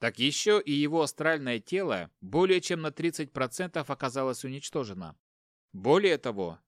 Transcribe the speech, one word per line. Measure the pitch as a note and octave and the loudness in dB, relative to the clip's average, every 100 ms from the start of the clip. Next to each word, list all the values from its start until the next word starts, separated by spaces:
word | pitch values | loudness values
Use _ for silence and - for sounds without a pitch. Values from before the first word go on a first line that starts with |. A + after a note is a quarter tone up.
так | A#2 G#2+ | -4 0
ещё | C3 C#3+ G#3+ G#3 | 0 2 4 4
и | - | 4
его | C#3+ D3 E3 | 0 2 2
астральное | D3 - D#3 D#3+ C3 A#2+ | 0 0 0 0 0 -4
тело | - F#3 F3+ G2 E2 _ | -2 -2 0 -2 -4 _
более | F#2 D3 F#3 F#3 | -4 2 4 4
чем | - F3 | 2 -2
на | D#3 | -4
тридцать | - E3 E3 D3 | -2 -4 -2 -6
процентов | C#3 B2+ - F3+ E3 C#3+ | -2 -4 -2 -6 -4 -4
оказалось | C#3 C3+ C3 C3 A#2+ | -4 -2 -2 -2 -2
уничтожено. | C3 C#3 - D#3 A#2 F#2+ E2 C#2+ _ _ _ _ _ | -6 -10 -6 -6 -6 -8 -12 -14 _ _ _ _ _
Более | F#2+ G#2+ F3 G3 D#3+ | -6 4 4 4 2
того, | B2+ G2+ F2+ D#2+ | -2 -4 -4 -6